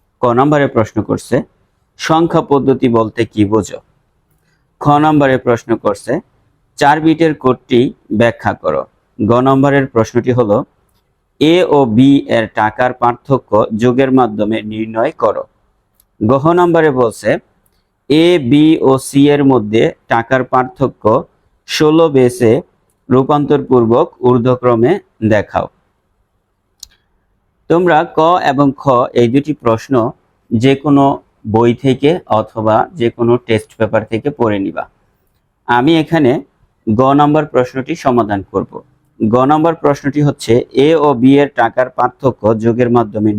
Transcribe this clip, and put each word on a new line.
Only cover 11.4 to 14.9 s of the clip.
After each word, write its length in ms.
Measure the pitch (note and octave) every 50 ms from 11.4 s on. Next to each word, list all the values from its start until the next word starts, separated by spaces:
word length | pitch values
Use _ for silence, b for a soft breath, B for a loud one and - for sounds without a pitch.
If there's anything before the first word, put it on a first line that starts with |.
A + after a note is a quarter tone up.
| C#3+ D#3 E3+
এ 20 | F#3 F3+ - D3
ও 20 | C#3+ C#3 A#2 G#2+
বি 160 | A#2+ C3 C#3 C#3 C#3 -
এর 180 | - A#2 A#2 A2 G2+ - A2+
টাকার 320 | G#2+ G#2+ - - B2+ B2 B2 -
পার্থক্য 500 | B2 A#2+ A#2+ - _ - C#3 B2 - _ G#2 G#2+ - - A2+ G#2
যোগের 300 | A#2 B2 A#2+ C3 C3+ C3 B2+ C3
মাধ্যমে 380 | B2 A2+ G#2 G#2 G#2 G#2 A2 A2 G#2+ G#2+
নির্ণয় 420 | G#2+ A2 A2 A2